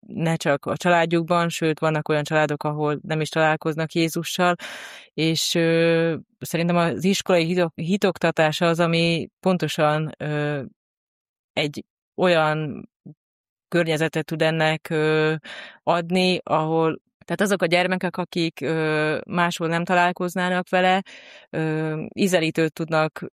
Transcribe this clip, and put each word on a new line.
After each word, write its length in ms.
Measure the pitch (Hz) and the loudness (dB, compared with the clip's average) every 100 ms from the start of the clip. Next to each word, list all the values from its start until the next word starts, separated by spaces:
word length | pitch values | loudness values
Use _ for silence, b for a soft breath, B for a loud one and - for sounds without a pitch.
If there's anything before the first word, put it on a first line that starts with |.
| - | -12
ne 300 | - 165 165 | -4 -2 0
csak 300 | 165 143 - | 0 -2 -2
a 100 | - | -2
családjukban, 720 | 180 175 165 170 165 175 170 | 2 2 4 0 0 0 0
sőt, 300 | - 165 151 | -2 -2 0
vannak 300 | 160 156 151 | 0 -2 0
olyan 160 | 156 | -2
családok, 400 | 147 156 151 147 | 0 0 2 0
ahol 340 | 151 151 151 147 | -4 -2 -2 -2
nem 180 | - 156 | -4 -4
is 80 | 151 | -2
találkoznak 640 | - 156 156 160 156 160 | 2 2 2 -2 -4 -4
Jézussal, 640 | 175 165 175 165 - 180 175 B B B B B | 0 0 -2 -6 0 2 0 B B B B B
és, 400 | - 160 160 - | -2 0 0 0
ö, 600 | 175 165 165 165 165 165 151 - _ | 0 2 4 4 2 2 -2 -8 _
szerintem 380 | - 160 170 175 | -6 -2 0 2
az 280 | 170 - | 2 0
iskolai 400 | 185 196 - 180 | 0 0 2 2
hitok-, 280 | 160 180 170 | 2 0 0
hitoktatás 880 | - 160 196 202 170 170 165 156 151 | -2 -2 0 0 0 -2 2 0 2
az, 200 | 170 165 | 0 2
ami 480 | 170 165 170 165 - _ | 2 2 2 0 -4 _
pontosan, 720 | - 180 151 - 151 151 156 - | -2 0 -2 0 2 2 -2 -6
ö, 440 | 147 151 147 147 127 _ _ _ _ _ _ _ _ | -4 -2 -2 -4 -8 _ _ _ _ _ _ _ _
egy 320 | - 156 147 - _ _ | -4 -4 -4 -16 _ _
olyan 760 | - 185 170 156 151 151 - - _ - 151 _ _ _ _ _ | 0 2 4 2 0 -4 -8 -14 _ -20 -20 _ _ _ _ _
környezetet 560 | 170 165 156 160 160 | 0 0 0 0 -2
tud 180 | 156 160 | -4 0
ennek, 480 | 160 160 156 156 - | 0 2 0 0 -4
ö, 440 | 160 156 156 156 156 B B B B | -2 2 2 2 -2 B B B B
adni, 580 | - 170 170 185 185 180 | 0 0 2 2 2 0
ahol, 580 | - 156 156 165 160 156 _ _ | 0 0 2 2 2 0 _ _
tehát 160 | - 170 | -8 -2
azok 220 | 208 196 | 0 0
a 40 | 180 | 2
gyermekek, 500 | 175 180 185 180 170 | 2 2 0 -2 -4
akik, 440 | 175 - 165 - | -6 -2 -4 -2
ö, 580 | 127 160 156 156 151 151 - | -4 -2 0 0 0 -2 -4
máshol 420 | 180 175 175 165 | 0 0 0 -2
nem 160 | 170 | -2
találkoznának 840 | 170 180 175 180 180 175 180 180 180 | 2 2 2 0 -4 -2 -2 -2 0
vele, 340 | 185 185 185 190 B B B B | 2 4 2 0 B B B B
ö, 520 | 156 160 156 156 156 - | -4 -2 -2 -4 -6 -8
ízelítőt 580 | - 196 180 160 160 160 | -2 2 2 0 0 -2
tudnak 540 | - 160 160 156 - - | -2 -2 0 0 -4 -14